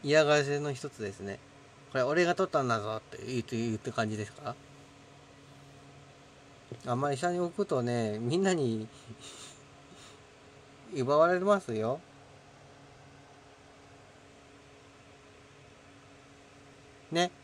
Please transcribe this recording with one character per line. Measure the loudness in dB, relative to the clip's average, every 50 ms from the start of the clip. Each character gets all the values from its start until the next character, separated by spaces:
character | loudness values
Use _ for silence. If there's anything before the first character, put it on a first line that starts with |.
嫌 | 0 4 6 6 6
が | 6 4
ら | 4 4
せ | 2 -2 -2
の | -2 -4 -6
一 | -6 -8 -12
つ | -8 -8
で | -8 -8
す | -8 -8
ね。 | -10 -10 -10 -10 -14 -20 -20 -20 -20 -20 -20 -20 -20 -6
「こ | -2
れ | 0 0
俺 | 2 4 4 4
が | 4 4
取 | 2 0
っ | 2
た | 2 0
ん | 2 2
だ | 0 0
ぞ」 | -2 -4 -6 -8
っ |
て | -10 -12 -16 -14 -10
言 | -4 -4 -4
っ |
て、 | -4 -4 -4
言 | -2 -2 -2 -2
っ | -4
て | -6 -6
感 | -2 -2 -2 -2
じ | -2 -6
で | -6
す | -8
か？ | -10 -12 -10 -10 -10 -10 -16 -20 -20 -20 -20 -20 -20 -20 -20 -20 -20 -20 -20 -20 -20 -20 -20 -20 -20 -20 -20 -20 -20 -20 -20 -20 -20 -20 -20 -20 -20 -20 -20 -20 -20 -20 -20 -20 -20 -20 -16 -16 -16 -12 -4
あ | -4
ん | -2 0
ま | 0 -2
り | -2
下 | 0 -2 -2
に | 0 0
置 | -2 -4 -2
く | -4 -2
と | 0 0 0
ね、 | 0 0 0 0 0 0 -2 -2
み | -2 -2 0
ん | 2
な | 2 2
に | 2 2 0 0 0 -2 -6 -10 -14 -20 -20 -20 -20 -18 -18 -20 -18 -18 -18 -20 -20 -20 -20 -20 -20 -20 -20
<laughs> | -20 -20 -20 -20 -20 -20 -20 -20 -20 -20 -20 -20 -20 -20 -20 -20 -20 -20 -20 -18 -8
奪 | -4 -2 2 4 6
わ | 6 6 6
れ | 6 2
ま | 4 4 2 2
す | 2 -4 -2
よ。 | -2 0 0 -2 -4 -6 -18 -20 -20 -20 -20 -20 -20 -20 -20 -20 -20 -20 -20 -20 -20 -20 -20 -20 -20 -20 -20 -20 -20 -20 -20 -20 -20 -20 -20 -20 -20 -20 -20 -20 -20 -20 -20 -20 -20 -20 -20 -20 -20 -20 -20 -20 -20 -20 -20 -20 -20 -20 -20 -20 -20 -20 -20 -20 -20 -20 -20 -20 -20 -20 -20 -20 -20 -20 -20 -20 -20 -20 -20 -20 -20 -20 -20 -20 -20 -20 -20 -20 -20 -20 -20 -20 -20 -20 -20 -20 -20 -20 -20 -20 -20 -20 -20 -20 -20 -14 -4
ね。 | 0 0 0 0 -2 -12